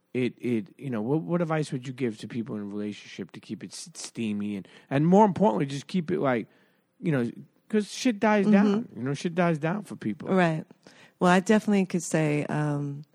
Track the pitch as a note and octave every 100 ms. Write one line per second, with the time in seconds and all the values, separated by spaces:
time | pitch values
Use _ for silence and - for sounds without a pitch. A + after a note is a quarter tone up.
0 | _ B2 B2 - B2 A#2 G2 - C#3 A#2
1 | G#2+ D3+ E3 E3+ E3+ D#3+ D3+ C3+ B2+ B2
2 | B2+ G#2+ A2 A#2+ A2 G#2+ G2+ G2+ G#2 G2+
3 | - - F#2 - - A2 - - - -
4 | - - A2+ G#2 G#2 G2+ F2+ - - C3+
5 | D#3 F#3+ G#3+ E3+ G3+ G#3 C#3+ C#3 - F#3
6 | D#3 F3+ C#3 A#2+ - _ _ _ _ _
7 | F3+ C#3+ A#2+ - C#3+ _ - G#3+ G3+ -
8 | B3+ G#3 A3 G#3+ G3 G3+ G#3 G3+ A#3+ -
9 | B2 C#3+ F3 E3+ F3 D#3+ D#3+ G3+ G3+ -
10 | - G#2 - F#3+ E3+ D#3+ - _ - -
11 | - _ F3+ F3+ F#3 G#3+ G#3+ G3+ F#3 F3
12 | - E3 D#3 D3 - D3 D3+ C#3+ C#3+ C#3+
13 | D3+